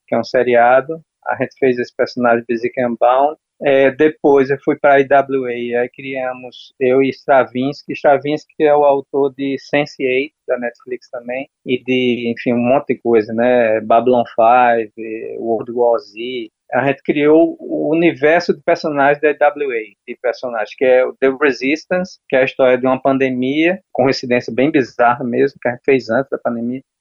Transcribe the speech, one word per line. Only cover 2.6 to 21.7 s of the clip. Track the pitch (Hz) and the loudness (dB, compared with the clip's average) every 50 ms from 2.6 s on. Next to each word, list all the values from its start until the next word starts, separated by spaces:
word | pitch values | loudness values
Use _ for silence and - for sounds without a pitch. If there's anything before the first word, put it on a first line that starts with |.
| 117 123 - - 127 | -4 -6 -4 -4 -4
Unbound. | 120 117 - 120 120 127 131 139 147 156 - _ _ _ _ | -4 -2 0 0 2 2 2 2 0 -2 -6 _ _ _ _
É, | - 147 135 135 139 135 | -2 0 2 4 4 2
depois | 127 127 151 156 156 - - 156 139 139 135 131 | 2 2 0 0 0 0 2 4 4 4 4 2
eu | 143 139 - | -2 -2 -2
fui | - 147 139 | -4 -2 0
pra | - 143 139 139 | 2 4 4 4
I | 139 131 | 4 4
W | 143 139 135 135 135 135 131 | 2 2 2 0 -2 -4 -4
A, | 123 | -4
aí | 120 120 120 120 120 120 123 127 | -6 -6 -6 -4 -2 -2 -2 -4
criamos | - - 139 135 135 135 131 127 127 127 123 123 120 - - - _ _ | -6 -12 -14 -10 -8 -6 -6 -6 -8 -10 -14 -20 -20 -20 -20 -20 _ _
eu | 135 127 127 135 | 0 2 2 2
e | 135 131 | 2 0
Stravinsky. | 127 - _ - 143 131 123 110 117 127 127 139 147 - - - 143 | -2 -4 _ 2 2 2 2 0 -2 -4 -4 -4 -6 -8 -10 -12 -10
Stravinsky | - - 156 143 135 127 143 151 151 - _ _ - 160 | -2 2 2 2 2 0 -4 -6 -6 -6 _ _ 0 2
é | 151 147 | 2 4
o | 147 147 | 4 4
autor | 143 139 139 135 _ - 139 139 139 131 | 4 2 0 -2 _ -2 -2 -2 -2 -2
de | 135 139 139 135 131 | -4 -6 -6 -6 -6
Sense | - - - 143 147 147 - - 139 | -6 -4 -2 -2 -2 -4 -6 -6 -4
Eight, | 131 127 127 139 156 - _ _ - | -2 -2 -2 -4 -6 -10 _ _ -6
da | 127 123 | -6 -4
Netflix | 123 120 - _ _ 127 127 120 - _ | -4 -8 -10 _ _ -12 -12 -12 -12 _
também, | - 123 120 120 123 131 139 - _ _ _ | -16 -14 -12 -10 -10 -10 -10 -12 _ _ _
e | 147 131 123 123 | -6 -6 -6 -4
de, | 123 127 127 127 123 120 117 120 120 | -4 -2 0 0 0 -2 -2 -4 -6
enfim, | 117 117 - 131 120 | -6 -4 -4 -2 -2
um | 120 120 | -2 0
monte | 120 131 147 - - 127 | 0 0 0 0 -2 -6
de | - | -4
coisa, | - 117 117 113 104 107 113 | 0 2 2 2 2 0 -2
né? | 113 117 123 123 123 120 110 110 110 | -2 0 2 2 2 2 2 0 -2
Babylon | 107 110 113 117 117 127 127 120 117 | 0 0 0 2 2 2 2 2 0
Five, | - - - 113 113 123 127 123 120 120 117 113 107 _ - 113 113 110 113 113 113 113 113 | -2 0 2 4 4 6 4 4 4 2 0 -2 -6 _ -14 -12 -12 -10 -10 -10 -12 -12 -8
World | 113 113 117 107 - 120 | -4 -4 -4 -4 -4 -6
War | 117 123 120 120 117 113 | -2 0 2 2 2 0
Z. | 101 98 101 107 117 123 127 123 113 107 _ _ _ _ | -2 -8 _ -12 -10 -10 -8 -10 -10 -12 _ _ _ _
A | - 127 123 | -4 -2 0
gente | 139 139 - | 0 -2 -2
criou | _ - 160 151 147 147 151 165 165 165 165 - | _ -4 -2 0 2 4 4 4 4 2 0 -6
o | - - 160 151 151 147 | -10 -8 -6 -4 -2 -2
universo | 156 165 175 165 139 127 135 151 160 175 - - 190 | 0 2 2 0 0 2 2 2 2 2 2 0 -4
de | 151 | -2
personagens | _ - 170 165 - 165 147 143 139 143 147 143 | _ -2 -2 -2 -2 -4 -2 0 2 2 2 2
da | - 151 | 0 -2
I | 147 - | 0 2
W | 147 147 143 147 147 139 | 0 0 0 -2 -4 -4
A, | 123 113 107 104 101 _ _ - | -4 -6 -8 -10 _ _ _ -16
de | 120 - | -14 -6
personagens, | - 123 113 - - 127 120 113 104 - - - | -6 -6 -6 -4 -8 -8 -6 -6 -8 -8 -4 0
que | 143 | 2
é | 131 127 127 127 | 4 4 4 2
o | 127 117 | 0 -2
The | - - 135 135 127 | 0 0 0 0 2
Resistance, | 147 147 127 - 127 131 | 0 0 0 -2 -2 -4